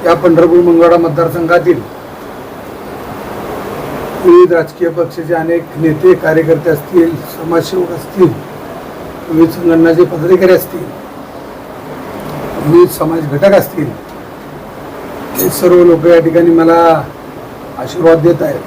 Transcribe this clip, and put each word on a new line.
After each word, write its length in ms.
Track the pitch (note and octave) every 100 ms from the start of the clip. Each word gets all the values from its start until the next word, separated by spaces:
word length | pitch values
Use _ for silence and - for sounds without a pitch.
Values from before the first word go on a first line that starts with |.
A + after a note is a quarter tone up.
या 100 | E3+
पंढरपूर 440 | E3 F3+ E3 E3 F3
मंगळवेढा 380 | F3 E3 E3+ E3+
मतदारसंघातील 840 | E3 C#3+ E3 E3+ E3 F3 D#3+ C3+ - - - - - - - - - - - - - - - - - - - - - - - -
विविध 280 | F#3 F3 F3
राजकीय 360 | E3+ D3+ - E3+
पक्षाचे 460 | D#3+ E3 - D#3
अनेक 300 | E3+ D#3+ E3+ - C#3+
नेते 380 | D#3+ D3+ F#3
कार्यकर्ते 560 | E3 D#3 D#3+ D#3+ D#3 E3+
असतील, 400 | D3 - F3+ E3 D#3+ -
समाजसेवक 560 | - E3 E3 - F#3 E3+
असतील, 380 | E3 - G3 E3+ A2+ - - - - - - - - -
विविध 220 | D#3+ E3
संघटनाचे 540 | - E3+ E3 E3 E3
पदाधिकारी 480 | E3+ E3+ E3+ F3+ F#3
असतील, 320 | F3+ - - - - - - - - - - - - - - - - - - G#2 G#2+ D3
विविध 220 | E3+ F3+
समाज 420 | - D#3 E3 D3
घटक 220 | C#3+ G3
असतील, 360 | G3 - E3+ C#3 - - - - - - - - - - - - - - -
हे 120 | F3+
सर्व 340 | - F3+ F3
लोक 220 | F3 E3 E3+
या 140 | E3+
ठिकाणी 300 | E3 E3 E3+
मला 300 | E3 E3 E3 E3+ D#3 - - - - - - - -
आशीर्वाद 400 | B2+ F3 E3 D#3+
देत 240 | E3 D#3
आहेत. 180 | D3 C3+